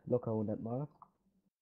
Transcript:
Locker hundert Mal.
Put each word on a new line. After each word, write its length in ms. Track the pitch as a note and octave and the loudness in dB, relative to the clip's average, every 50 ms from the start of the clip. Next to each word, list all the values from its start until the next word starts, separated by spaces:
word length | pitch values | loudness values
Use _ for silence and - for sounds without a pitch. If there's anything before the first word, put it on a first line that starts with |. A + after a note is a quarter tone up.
| - | 0
Locker 260 | - B2 A#2+ - A#2+ A2 | 2 2 2 2 2 0
hundert 280 | A2 G#2+ G#2+ G#2+ - | 0 0 0 -2 -2
Mal. 280 | - A2+ A#2+ C3 D3+ - - - - - _ _ _ _ _ _ _ _ _ _ | -2 -4 -4 -4 -4 -6 -10 -16 -20 -20 _ _ _ _ _ _ _ _ _ _